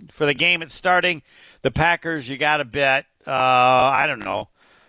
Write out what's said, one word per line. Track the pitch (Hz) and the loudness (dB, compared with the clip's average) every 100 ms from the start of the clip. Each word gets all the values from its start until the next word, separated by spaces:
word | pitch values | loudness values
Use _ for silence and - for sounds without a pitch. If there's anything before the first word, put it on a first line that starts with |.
| - | -20
for | - 147 | -4 -2
the | |
game | 131 170 175 | 0 0 -2
it's | 160 | -6
starting, | - 185 180 175 160 - _ - _ | -6 0 0 0 -4 -10 _ -20 _
the | 135 | -4
Packers, | 127 165 170 165 160 120 | 0 0 0 -4 -8 -8
you | 135 | -4
gotta | 151 151 127 | -2 -2 -2
bet, | 135 135 135 - _ - | -2 0 0 -2 _ -6
uh, | |
I | 131 127 127 123 127 131 135 151 | -2 2 4 6 4 4 2 0
don't | 123 | -2
know. | 98 98 98 _ _ _ | -6 -8 -8 _ _ _